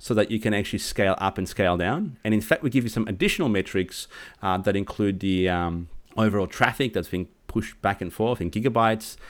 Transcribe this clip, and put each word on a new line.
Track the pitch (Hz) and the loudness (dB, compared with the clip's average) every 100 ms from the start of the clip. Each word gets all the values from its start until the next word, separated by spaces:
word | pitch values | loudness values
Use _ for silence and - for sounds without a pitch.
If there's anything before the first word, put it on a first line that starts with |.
so | - | 0
that | 107 104 | 2 2
you | 110 | 0
can | 113 | 0
actually | 104 98 98 | 0 0 -4
scale | - - 98 - | -4 0 2 2
up | 95 - | 0 -2
and | 92 | -4
scale | - 92 87 | 2 2 4
down. | 90 151 196 127 | 2 0 -4 -4
And | 110 | 0
in | 107 | 0
fact, | 107 160 | 2 0
we | 139 | 2
give | 131 | 0
you | 117 | 0
some | 117 110 | -2 -2
additional | 92 - - 143 | 0 0 2 2
metrics, | 101 - 95 90 - - - - - | 0 0 -2 -2 -6 -14 -16 -20 -4
uh, | 98 92 | -2 0
that | 101 | 2
include | 98 98 - 101 95 | 0 -2 0 0 2
the, | 98 92 90 | 0 2 2
um, | 87 87 85 85 - - - | 2 0 -4 -8 -12 -8 0
overall | 110 101 92 | 2 2 0
traffic | - 120 120 127 | 2 2 2 -2
that's | 95 82 | -2 -4
being | 92 87 _ - | -6 -6 _ -4
pushed | 113 104 - | -4 -4 -2
back | 101 98 | -2 -2
and | 90 | -6
forth | - 110 120 | -2 -2 0
in | 87 | -2
gigabytes, | 107 123 117 113 110 - - | -2 0 4 2 2 -4 -16